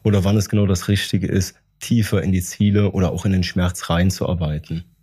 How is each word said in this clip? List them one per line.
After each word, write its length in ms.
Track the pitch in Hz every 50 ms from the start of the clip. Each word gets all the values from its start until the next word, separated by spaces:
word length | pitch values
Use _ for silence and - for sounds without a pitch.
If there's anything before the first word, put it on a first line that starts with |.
oder 220 | - 110 101 98 87
wann 120 | 98 104
es 140 | 110 98 -
genau 160 | - 104 104
das 220 | 95 95 87 - -
Richtige 400 | 101 98 - - - 92 - -
ist, 260 | - 95 90 - - _ _ _ _ -
tiefer 420 | - - 120 117 104 - - 98
in 100 | - 95
die 100 | 92 92
Ziele 500 | 87 - - - 104 104 101 104 101 98
oder 200 | - 95 92 82
auch 140 | - 90 -
in 60 | 104
den 120 | 95 92 87
Schmerz 460 | - - 92 90 87 87 - - -
reinzuarbeiten. 960 | 85 85 90 95 90 - - - 87 82 82 76 76 76 - - 80 82 - - _ _